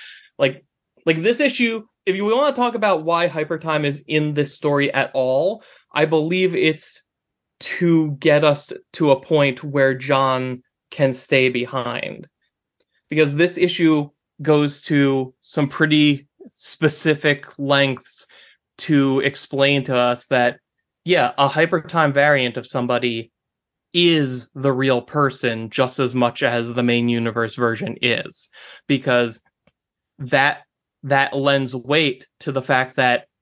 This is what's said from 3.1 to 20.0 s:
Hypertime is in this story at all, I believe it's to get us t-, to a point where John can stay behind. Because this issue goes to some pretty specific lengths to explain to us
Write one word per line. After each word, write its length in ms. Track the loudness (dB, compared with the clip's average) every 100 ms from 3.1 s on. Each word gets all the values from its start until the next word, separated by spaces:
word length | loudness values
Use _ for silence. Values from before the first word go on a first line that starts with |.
| 0 0
Hypertime 560 | -2 -4 -6 -2 -2
is 200 | -2 -4 -2
in 280 | -2 0
this 200 | -2 -4
story 400 | -4 -2 0 0
at 160 | 0 -2
all, 500 | -2 0 0 0 -4 -10 _ _
I 120 | 0
believe 500 | 2 2 0 0 0
it's 480 | 0 0 -2 -8 -20 _ _ _ _ _ -16
to 540 | -12 -2 2 2 2
get 320 | 0 2 4
us 220 | 4 0 -4
t-, 80 | -16 -14
to 160 | -2 2
a 100 | 2
point 440 | 2 2 2 0
where 300 | -4 0 0
John 680 | 0 0 2 2 0 -4 -8 _ _ _
can 200 | -2 0
stay 360 | 0 0 2 2
behind. 800 | 0 -4 -6 -6 -8 -8 -12 -18 _ _ _ _ _ _ _ _
Because 240 | 0 2
this 240 | 2 0 2
issue 520 | -2 2 2 2 0 _ _ -6
goes 420 | 2 2 2 -2
to 520 | -2 2 2 0 -4 -10
some 280 | -8 -4 -2
pretty 600 | 0 2 4 2 0 -6 _ -20
specific 1040 | -14 -12 -2 -2 0 0 0 0 -2 -4 -8
lengths 720 | 0 2 2 -2 -10 -20 -20 -20 -20 _ _ -10
to 420 | 0 2 2 2
explain 640 | -2 -4 -6 0 2 2
to 120 | 0
us 300 | 0